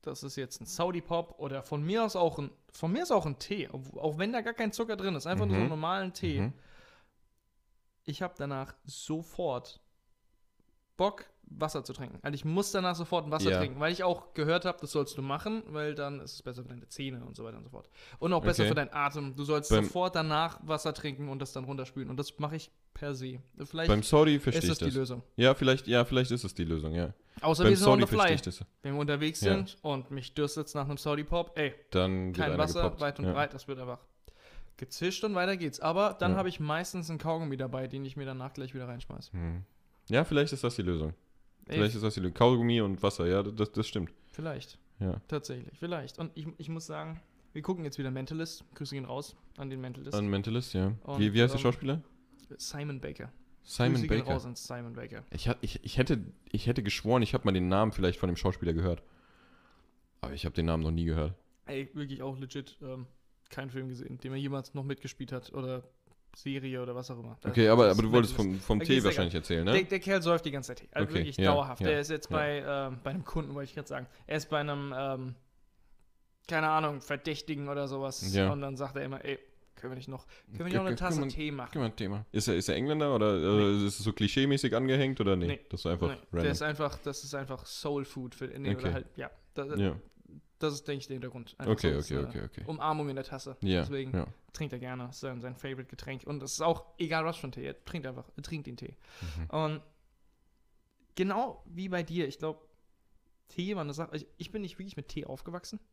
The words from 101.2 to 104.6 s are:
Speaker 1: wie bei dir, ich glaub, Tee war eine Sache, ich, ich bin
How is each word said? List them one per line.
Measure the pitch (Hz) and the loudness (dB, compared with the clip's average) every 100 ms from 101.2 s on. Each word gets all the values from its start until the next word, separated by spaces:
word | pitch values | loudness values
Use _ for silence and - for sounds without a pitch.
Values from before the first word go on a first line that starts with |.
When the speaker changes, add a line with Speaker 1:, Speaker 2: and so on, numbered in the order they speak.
| 185 202 247 - - | -2 0 -2 -6 -16
Speaker 1:
wie | 170 190 | -12 -4
bei | 180 | -4
dir, | 156 165 147 | -4 -2 -4
ich | - | -4
glaub, | 160 156 - _ _ _ _ _ _ _ _ | -8 -8 -14 _ _ _ _ _ _ _ _
Tee | - 180 202 | -6 -4 -4
war | |
eine | 147 | -4
Sache, | 143 165 156 | -6 -6 -8
ich, | - - | -10 -14
ich | 170 | -10
bin | 214 | -8